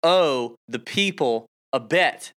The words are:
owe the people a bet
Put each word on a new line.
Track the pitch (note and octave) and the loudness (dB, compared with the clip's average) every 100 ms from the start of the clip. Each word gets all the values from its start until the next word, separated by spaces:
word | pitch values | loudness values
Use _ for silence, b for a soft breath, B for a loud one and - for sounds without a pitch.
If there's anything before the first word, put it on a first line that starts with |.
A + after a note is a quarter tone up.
owe | E3 F#3 D#3+ C3 A#2 A#2 - | 2 4 2 0 -4 -10 -12
the | A#2 | -12
people | - G3 G3 G3 C3 A2+ - _ _ | -6 -2 -2 0 -2 -2 -6 _ _
a | C3+ | -6
bet | A2 E3+ E3+ - - | -2 0 0 -2 -12